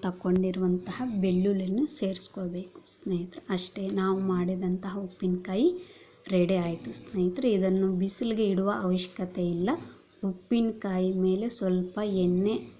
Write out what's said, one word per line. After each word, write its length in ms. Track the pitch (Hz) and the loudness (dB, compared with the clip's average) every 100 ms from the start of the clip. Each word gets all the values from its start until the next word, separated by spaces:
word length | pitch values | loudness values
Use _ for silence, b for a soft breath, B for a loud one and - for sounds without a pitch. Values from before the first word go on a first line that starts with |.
ತಗೊಂಡಿರುವಂತಹ 960 | 185 180 185 185 185 185 180 180 185 214 254 202 | -4 -2 2 2 2 2 2 0 -2 -6 -4 0
ಬೆಳ್ಳುಳ್ಳಿಯನ್ನು 600 | 185 180 196 190 185 214 302 - | 2 2 2 0 0 0 -2 -2
ಸೇರಿಸ್ಕೋಬೇಕು 800 | 190 185 - 196 180 180 190 - - | -4 -2 -6 -4 -6 -6 -10 -14 -14
ಸ್ನೇಹಿತರೆ, 480 | - 202 175 180 - - 180 | -8 -2 -2 -4 -10 -4 -4
ಅಷ್ಟೇ. 280 | - 202 196 196 | -4 -6 -4 0
ನಾವು 180 | 190 190 190 | 2 2 2
ಮಾಡಿದಂತಹ 640 | 180 180 185 180 185 190 202 185 | 0 0 0 -2 -2 -4 -6 -8
ಉಪ್ಪಿನಕಾಯಿ 600 | - 185 180 185 190 330 359 B B B B - | -4 -2 0 -2 2 2 2 B B B B 0
ರೆಡಿ 220 | 185 175 185 170 | 2 4 2 0
ಆಯಿತು 240 | 165 - - | -4 -6 -8
ಸ್ನೇಹಿತರೆ. 480 | - 190 180 180 254 196 | -4 0 0 2 2 4
ಇದನ್ನು 320 | 190 190 190 180 | 4 2 2 2
ಬಿಸಿಲಿಗೆ 440 | 190 - 233 220 208 | -2 -2 -2 2 2
ಇಡುವ 160 | 190 196 208 185 | 2 2 0 0
ಅವಶ್ಯಕತೆ 580 | 180 - - 180 180 175 170 | 0 -2 -6 -6 -2 -2 0
ಇಲ್ಲ. 140 | 196 339 B B B - 196 | 0 -2 B B B -8 -6
ಉಪ್ಪಿನಕಾಯಿ 800 | 185 - 233 226 220 196 185 185 190 185 | -6 -2 0 0 -2 -2 0 2 2 2
ಮೇಲೆ 200 | 190 233 - | 2 2 2
ಸ್ವಲ್ಪ 400 | 190 185 180 208 214 190 | 2 0 0 -4 0 2
ಎಣ್ಣೆ 320 | 180 180 202 240 - | 4 4 2 0 -6